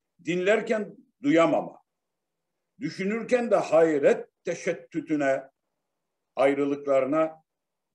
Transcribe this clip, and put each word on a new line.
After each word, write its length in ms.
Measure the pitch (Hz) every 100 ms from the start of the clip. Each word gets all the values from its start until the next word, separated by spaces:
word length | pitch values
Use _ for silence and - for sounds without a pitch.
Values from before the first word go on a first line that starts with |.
| _ _
dinlerken 720 | - 175 180 220 220 220 190 - _ _
duyamama, 600 | 143 160 160 120 85 - _ _ _ _ _ _ _ _ _ -
düşünürken 720 | 147 - 190 226 214 240 233
de 60 | 190
hayret 720 | - 156 165 147 156 - - _
teşettütüne, 1080 | - 170 - 170 - 165 143 151 139 135 - _ _ _ _ _ _ _ _ -
ayrılıklarına 1080 | 135 139 143 143 143 135 127 151 160 - _ _ _ _ _